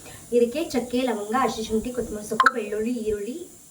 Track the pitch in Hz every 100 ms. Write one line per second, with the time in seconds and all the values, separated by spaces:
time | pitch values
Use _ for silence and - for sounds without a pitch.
0 | - - - 240 240 285 330 247 233 247
1 | 262 208 208 240 240 220 220 220 247 247
2 | 220 214 190 220 - 240 208 208 220 247
3 | 214 208 202 320 349 - -